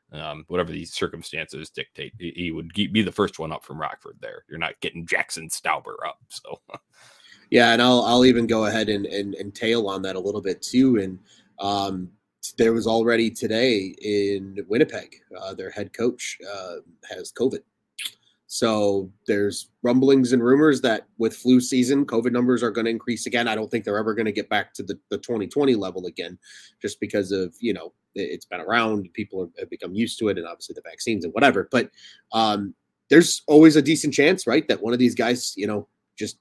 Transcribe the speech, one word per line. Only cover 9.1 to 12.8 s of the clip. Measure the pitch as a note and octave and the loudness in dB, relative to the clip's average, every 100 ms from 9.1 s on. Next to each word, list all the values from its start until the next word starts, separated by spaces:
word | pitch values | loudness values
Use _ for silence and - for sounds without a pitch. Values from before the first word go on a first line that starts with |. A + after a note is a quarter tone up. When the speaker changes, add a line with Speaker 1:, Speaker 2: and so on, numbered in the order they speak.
| G2+ G2+ F#2+ | -6 -6 -8
Speaker 2:
and | G2+ | -12
tail | - A2+ A#2 G2+ | -6 -2 0 -2
on | F#2+ | -4
that | F#2+ F#2 | -6 -4
a | |
little | G2 G2+ | -4 -4
bit | F#2+ F2 | -4 -6
too. | - B2+ C3 A2 | 0 4 6 4
And, | F#2+ F#2 _ _ _ - | 0 -8 _ _ _ -8
um, | G2 G2+ G2 F#2 F2+ _ _ _ - - | -4 -2 -2 -6 -10 _ _ _ -12 2
there | A2+ | 2
was | A2+ | 2